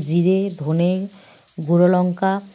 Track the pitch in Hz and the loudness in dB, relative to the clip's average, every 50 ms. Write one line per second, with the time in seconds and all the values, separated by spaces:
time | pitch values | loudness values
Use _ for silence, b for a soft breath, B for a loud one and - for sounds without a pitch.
0 | 151 143 160 175 170 180 190 190 196 202 170 156 143 151 160 165 170 180 185 190 | -2 0 0 2 2 2 2 0 0 -4 -6 -6 -4 -2 -2 0 0 0 0 -2
1 | 196 196 B B B B B B B B B - 160 147 170 170 180 180 185 180 | -6 -10 B B B B B B B B B -8 -4 0 2 4 4 4 4 2
2 | 180 180 175 180 196 190 190 202 202 196 - | 0 0 -2 -2 -2 -2 -2 -2 -6 -12 -20